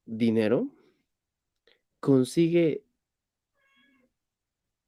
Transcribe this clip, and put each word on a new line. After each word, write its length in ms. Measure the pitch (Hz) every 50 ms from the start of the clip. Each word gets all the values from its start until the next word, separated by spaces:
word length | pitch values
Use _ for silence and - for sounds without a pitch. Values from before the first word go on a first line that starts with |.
| _
dinero, 640 | - 113 110 120 113 110 113 110 104 120 170 262 285 - _ _ _ _ _ _ _ _ _ _ _ _ _ _ _ _ _ _ _ _ _ _ _ _ -
consigue 840 | - 143 135 131 127 - - 170 170 165 170 170 170 151 - - - _ _ _ _ _ _ _ _ _ _ _ _ _ _ 539 539 539 539 _ _ 277 269 _ 494 _ _ _ _ _ _ _ _ _ _ _ _ _ _ _ _